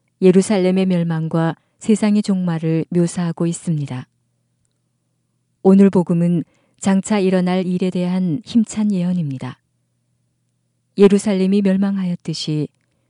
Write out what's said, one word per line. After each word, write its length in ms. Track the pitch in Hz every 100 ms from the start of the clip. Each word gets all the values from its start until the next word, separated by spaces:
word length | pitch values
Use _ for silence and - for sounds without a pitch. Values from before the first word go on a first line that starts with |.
| _ -
예루살렘의 640 | 185 185 190 202 180 185 190
멸망과 720 | 180 170 160 160 165 165 - _ _
세상의 420 | - 208 214 208
종말을 640 | 208 190 180 160 160 160 -
묘사하고 580 | 175 170 - 170 - 170
있습니다. 580 | 170 - 151 139 127 - _ _ _ _ _ _ _ _ _ _ _ _ _ _ _
오늘 260 | 190 196 196
복음은 540 | 190 170 170 175 175 - _ _ _
장차 400 | 202 190 - 214
일어날 480 | 185 185 180 185 180
일에 240 | 180 185
대한 520 | 180 180 185 185 143
힘찬 480 | - 233 214 - 208
예언입니다. 680 | 190 175 180 147 131 127 - _ _ _ _ _ _ _ _ _ _ _ _ _ -
예루살렘이 640 | 196 202 220 190 190 202
멸망하였듯이 1080 | 196 190 196 196 180 175 - 156 - 151 147 _ _ _